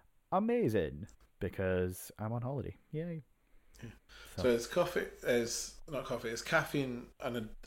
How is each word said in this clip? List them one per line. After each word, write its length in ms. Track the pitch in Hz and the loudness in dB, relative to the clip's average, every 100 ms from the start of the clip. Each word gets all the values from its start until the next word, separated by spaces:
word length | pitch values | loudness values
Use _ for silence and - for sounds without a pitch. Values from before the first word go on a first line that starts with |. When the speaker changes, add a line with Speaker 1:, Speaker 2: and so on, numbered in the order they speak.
| _ _ _ | _ _ _
Speaker 1:
amazing 760 | 180 220 240 165 107 76 73 98 - - _ | 0 2 2 4 4 2 -2 -12 -14 -20 _
because 720 | 95 - 95 92 90 92 - - | -4 0 2 2 2 -2 -12 -8
I'm 140 | 107 | -4
on 100 | 120 | -2
holiday. 340 | 120 139 87 - _ | -2 -4 -6 -8 _
Yay! 300 | 151 170 160 - _ _ - - - | -6 -6 -8 -12 _ _ -20 -20 -16
Speaker 2:
Yeah. 80 | 117 - _ - - - | -16 -16 _ -20 -12 2
Speaker 1:
So. 60 | |
Speaker 2:
So 60 | 127 | 4
it's 160 | 117 - | 4 4
coffee. 400 | 180 170 170 - - | 2 2 2 -2 -4
It's 520 | - 120 117 - - - - | 2 4 4 -2 -6 -10 -8
not 160 | 135 | -6
coffee. 240 | - 120 117 | -2 -4 -2
It's 120 | 113 | -4
caffeine 640 | - 165 147 147 131 120 - - | 2 2 4 0 0 -4 -10 -6
and 160 | 127 120 | -4 -4
a, 120 | 110 - | -6 -10